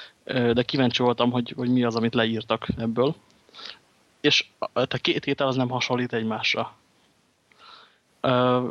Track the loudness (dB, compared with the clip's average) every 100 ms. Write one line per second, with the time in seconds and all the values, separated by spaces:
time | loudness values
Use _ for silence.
0 | -20 _ -6 0 2 2 2 2 2 4
1 | 2 4 2 2 -4 -4 0 2 2 2
2 | 0 2 0 0 -2 -4 -2 -4 -2 0
3 | 0 -2 _ _ _ -20 -18 -20 _ _
4 | _ _ 2 2 -2 -10 -6 -2 -2 -2
5 | -2 -2 -2 -2 0 0 -2 -2 -2 -2
6 | -2 -4 -4 -4 -2 -2 -4 -10 _ _
7 | _ _ _ _ _ _ -20 -20 -20 _
8 | _ _ 0 2 2 2 0